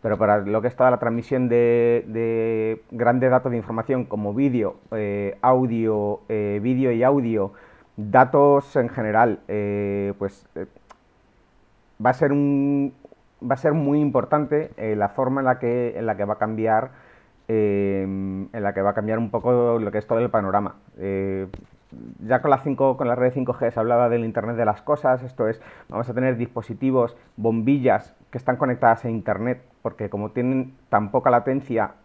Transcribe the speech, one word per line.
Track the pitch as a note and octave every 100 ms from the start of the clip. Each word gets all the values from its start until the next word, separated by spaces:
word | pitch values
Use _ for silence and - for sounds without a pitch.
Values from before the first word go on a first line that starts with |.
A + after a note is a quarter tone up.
pero | A2+ G#2
para | G#2+ G#2
lo | G2 G#2+
que | A#2+
es | -
toda | B2+
la | B2
transmisión | A#2 A#2 A#2 C3 B2+
de, | A#2+ A#2+ A#2+ A#2 A#2 -
de | A2 A#2 A2+ A2+ A2 A2 A2 _
grandes | A#2 A#2 B2 C3
datos | B2+ B2+
de | A#2+
información | G#2 A2+ A2+ C3 -
como | G#2+ G2+
vídeo, | G#2 C#3 B2 G2+ - _
eh, | A2+ G#2 G2+ G2+ -
audio, | B2 B2+ B2+ A2+ A2+ G#2+ G#2 G#2 -
eh, | A2 G#2 G#2
vídeo | A2+ B2+ C3
y | A#2
audio, | B2+ C#3+ A#2 A2 G2 - - - _ -
datos | G#2+ B2+ C3 C#3+ C#3+ C#3+ - C#3+
en | A#2
general, | B2+ G#2+ G#2+ A#2 G2+ -
eh, | G#2 G2+ G2+ G2+ G2+ G2 G2
pues, | G2 - _ -
eh, | F#2+ _ _ - _ _ _ _ _ _ _ _ _ _
va | A#2+
a |
ser | B2+ D3
un, | C#3+ C#3+ C#3 C#3 C#3+ C#3 - - - _ _ B2+
va |
a | C3
ser | D#3
muy | D#3 C#3+ D3
importante, | D3 B2+ - D3+ D3 D3+ D#3 -
eh, | A2 G#2+
la | G2+
forma | - C3 C3+
en | C3
la | B2+
que, | A#2+ B2 A#2+ -
en | A2+
la | G2+
que | G2+
va |
a | F#2
cambiar, | A2 A2 A2 A2 C3 - - - _ _ -
eh, | A2+ G#2 G2+ G2 G2
en | F#2+ F#2+ F#2+ F#2+ G2 A#2
la | G2+
que | G2
va | G2
a |
cambiar | G2+ G#2+ A2
un | A2+
poco | A2 A#2 B2 A#2+ A#2
lo | G#2
que | G#2+
es | -
todo | A#2
el | A#2+
panorama. | A2+ G2 G2+ G2+ - - -
Eh, | G2 G2 G2 F#2+ F#2+ - - _ _ - A1+ - G#2+
ya | B2+
con | D3+
la | C3
cinco, | C#3+ C3+ C3+ B2+
con | B2+
la | B2
red | B2+
cinco | C3 B2
G | A#2+ A#2
se | A#2
hablaba | A2+ A#2+ A#2+
del | A#2
Internet | A2+ A2 G#2+ A#2
de | A2
las | G#2
cosas, | - D3 C3+ B2+
esto | B2+ - A2
es, | A2 - - -
vamos | G#2+ B2
a |
tener | A#2+ B2+ A#2
dispositivos, | A#2+ A#2+ - A2 C3 C3 A#2 - _ -
bombillas | A2 A2+ A2 C#3+ B2 G2+ - _ _
que | B2
están | - B2+
conectadas | C3+ B2 A#2+ A2+
a | B2
Internet, | A2+ F#2+ G2 A#2 B2 _ _
porque | A#2 - G#2
como | G2+ G#2
tienen | B2 B2 C3 C3 - _
tan | G#2+ G#2
poca | B2+ B2+
latencia | A#2+ B2+ C3+ C#3 A2+ G2+ -